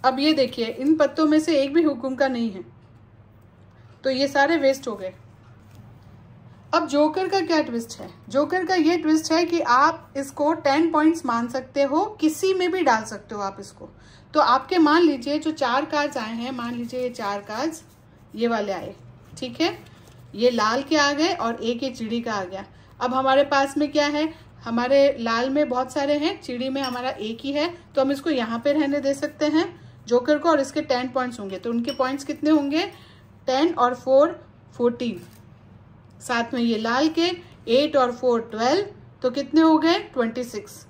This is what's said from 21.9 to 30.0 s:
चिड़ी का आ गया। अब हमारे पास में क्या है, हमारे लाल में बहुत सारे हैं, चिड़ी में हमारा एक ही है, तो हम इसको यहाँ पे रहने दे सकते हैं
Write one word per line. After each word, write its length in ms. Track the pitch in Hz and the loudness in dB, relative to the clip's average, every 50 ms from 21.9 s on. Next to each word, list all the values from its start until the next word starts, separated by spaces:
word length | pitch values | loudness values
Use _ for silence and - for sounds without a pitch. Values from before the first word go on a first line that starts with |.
चिड़ी 300 | 247 - 226 214 226 240 | -8 -8 -8 -6 -6 -6
का 140 | 233 240 220 | -4 -4 -6
आ 100 | 202 190 | -6 -6
गया। 200 | 180 190 190 208 - - - - - - - | -8 -10 -14 -14 -16 -20 -20 -20 -20 -10 -6
अब 140 | 185 190 247 | -4 -2 0
हमारे 300 | 262 262 262 262 277 285 | 0 2 4 4 4 4
पास 300 | 285 285 277 277 277 - 302 | 4 2 2 2 0 0 -2
में 120 | 302 285 - | -2 0 2
क्या 140 | 302 285 285 | 0 0 2
है, 240 | 294 294 311 320 320 - - - - - - | 0 -2 -2 -2 -4 -10 -20 -20 -20 -16 -10
हमारे 520 | 233 233 233 240 254 277 277 277 285 269 - | -4 -2 -2 0 4 4 6 6 6 4 0
लाल 300 | 233 226 226 233 247 269 | -2 -2 -2 0 -2 0
में 180 | 269 294 302 262 | 0 0 0 0
बहुत 240 | 247 247 262 254 - | 0 -2 -4 -2 -2
सारे 260 | 311 277 277 294 294 | -4 0 0 0 0
हैं, 220 | 294 339 403 - | 0 -2 -4 -4
चिड़ी 280 | - - 247 247 254 269 | -10 -10 -8 -6 -6 -4
में 120 | 262 277 277 | -4 -4 -4
हमारा 280 | 254 240 247 247 254 | -4 -6 -6 -6 -6
एक 300 | - - 208 220 226 233 | -6 -6 -8 -10 -10 -8
ही 120 | - 269 277 | -8 -6 -2
है, 160 | 294 302 349 339 - - - - | -2 -2 -4 -4 -10 -18 -6 0
तो 60 | 269 | 0
हम 120 | 269 269 277 | 2 2 0
इसको 180 | 277 - 330 | -2 -2 -2
यहाँ 300 | 302 254 233 220 233 233 | -2 -2 -2 -4 -6 -2
पे 120 | 233 285 285 | 0 2 2
रहने 280 | 302 302 277 277 294 | 2 2 2 0 0
दे 140 | 269 269 277 | 0 0 -2
सकते 320 | 277 - 294 - - 302 302 | -2 -4 -8 -4 -2 -2 2
हैं 180 | 294 311 359 - - - - - - - | 2 2 0 0 -6 -14 -20 -20 -20 -20